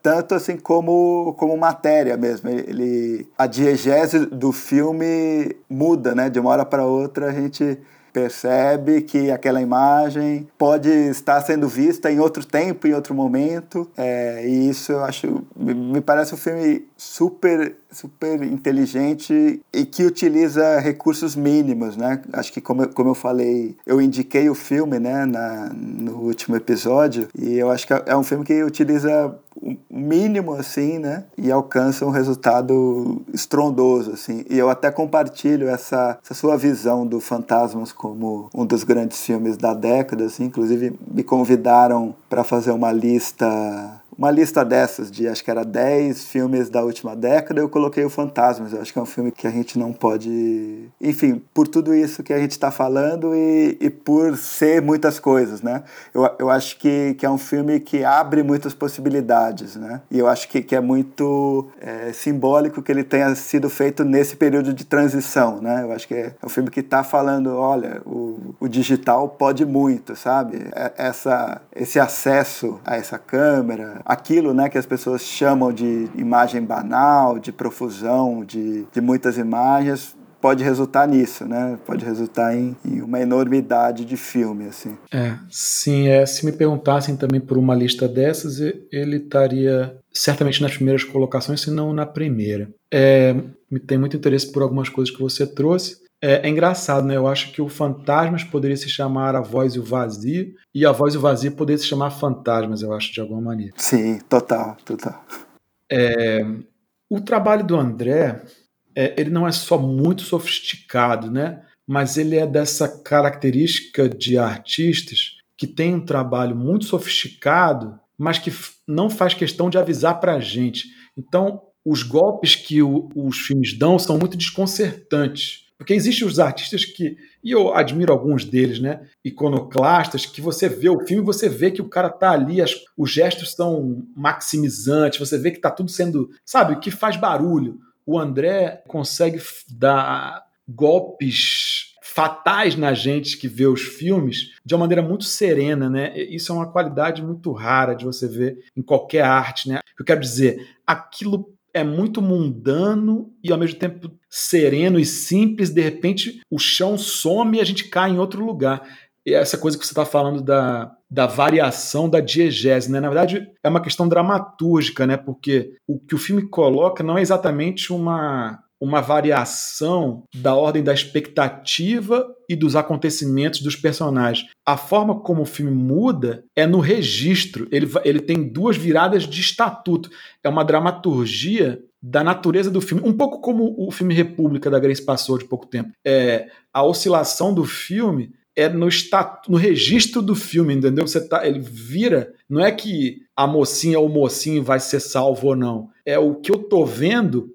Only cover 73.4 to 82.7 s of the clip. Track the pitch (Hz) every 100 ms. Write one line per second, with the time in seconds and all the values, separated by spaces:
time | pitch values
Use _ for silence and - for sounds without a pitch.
73.4 | 147 139 117 110 107 104 - 120 - 165
74.4 | 156 131 139 139 127 127 131 127 - -
75.4 | 143 135 127 113 120 117 113 - 117 120
76.4 | 120 120 113 113 104 123 143 143 127 117
77.4 | 113 - 107 - 123 98 113 131 127 117
78.4 | 98 113 110 107 104 123 120 127 127 120
79.4 | 113 117 131 139 143 135 - - - _
80.4 | 135 131 135 131 135 135 147 135 127 -
81.4 | 110 120 127 117 - - 117 113 113 -
82.4 | 117 120 123